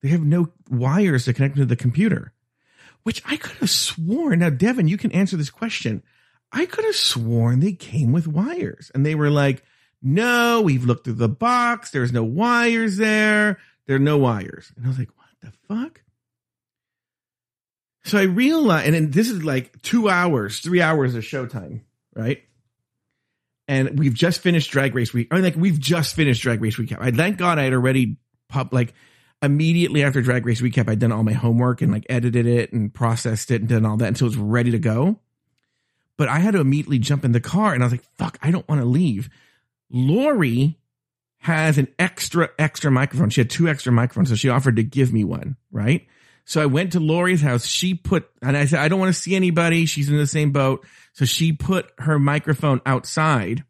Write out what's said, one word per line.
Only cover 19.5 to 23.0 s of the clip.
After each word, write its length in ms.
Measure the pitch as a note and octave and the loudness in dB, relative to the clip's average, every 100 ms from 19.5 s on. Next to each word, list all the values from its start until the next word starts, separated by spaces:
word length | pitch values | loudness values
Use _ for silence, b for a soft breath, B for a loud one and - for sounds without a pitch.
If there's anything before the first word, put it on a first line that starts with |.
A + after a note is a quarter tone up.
| E3+ F3 - | -4 -6 -14
two 260 | - A#3+ G#3+ | -2 0 2
hours, 520 | F3+ F3 C3+ G2+ G#2+ | 2 2 0 -4 -8
three 220 | D#3 F3 | -2 0
hours 340 | D#3+ D#3+ B2+ A#2+ | 2 2 0 -2
of 100 | A2 | -8
showtime, 560 | C#3+ B2 B2 E2 A2+ _ _ _ - | -10 -8 -10 -12 -16 _ _ _ -8
right? 280 | A2+ C3+ _ _ _ _ _ _ | -6 -6 _ _ _ _ _ _